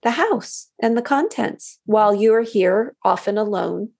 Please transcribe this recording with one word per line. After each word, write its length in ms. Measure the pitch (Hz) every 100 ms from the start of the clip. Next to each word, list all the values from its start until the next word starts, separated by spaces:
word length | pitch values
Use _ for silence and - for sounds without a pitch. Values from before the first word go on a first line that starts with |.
the 80 | 233
house 580 | 240 440 233 - - - -
and 160 | 233 233
the 40 |
contents 760 | 240 277 330 - - - - - -
while 300 | 214 208 202
you're 280 | 220 226
here, 520 | 226 220 185 196 247 -
often 340 | 196 185 - 208
alone 520 | 208 190 175 175 214